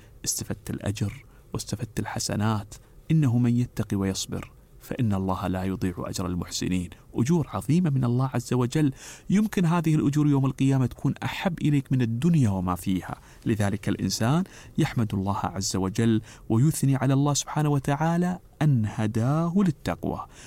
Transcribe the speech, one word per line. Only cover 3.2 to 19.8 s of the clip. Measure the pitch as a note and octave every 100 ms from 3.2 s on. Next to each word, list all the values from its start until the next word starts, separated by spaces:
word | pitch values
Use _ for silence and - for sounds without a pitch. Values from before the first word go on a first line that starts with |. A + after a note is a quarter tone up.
| C#3 A#2+
من | A#2+ A#2+
يتقي | B2 - A2+ G2+
ويصبر | G2 F#2 - F#2 - - - -
فإن | - - A2+
الله | F#2+ F#2+ F#2 F#2
لا | F#2
يضيع | F#2+ F#2+ F#2 F2
أجر | - - F2+
المحسنين". | F2+ E2+ - E2+ F#2 F2+ - -
أجور | - A#2+ F3 C#3
عظيمة | G2 - E3 F3+
من | C3+
الله | B2+ B2 C3
عز | B2 -
وجل، | B2+ B2+ D#3 D3 - - - -
يمكن | F#3+ G#3+ -
هذه | E3+ F3 E3
الأجور | D#3 C#3 C#3+ D3
يوم | C#3 C3+
القيامة | - C3+ C3+ B2
تكون | - C#3 -
أحب | - - G3 E3
إليك | D3+ C#3+ -
من | C3
الدنيا | A#2 A#2 D#3+ E3 A#2+
وما | F#2+ F2+
فيها. | F2+ - F#2 - - - - -
لذلك | A2 G2+ G2+ -
الإنسان | F#2+ F#2+ - A2 D#3+ F#3+ - - -
يحمد | D3+ - G#2+
الله | G2+ F#2+ G2
عز | F#2 F2+ F#2+ F#2+
وجل | F#2+ G2 A#2 A2 - - -
ويثني | A2+ D3 - C3+ C3+
على | C3+
الله | C3+ D3
سبحانه | C#3 - - D3+
وتعالى | C#3+ C3+ C#3+ D#3+ E3+ F3 F3+ - -
أن | D#3 C3 G#2+
هداه | A2 G#2+ A2 A#2+ D3+ E3+ F3+
للتقوى. | F#3 -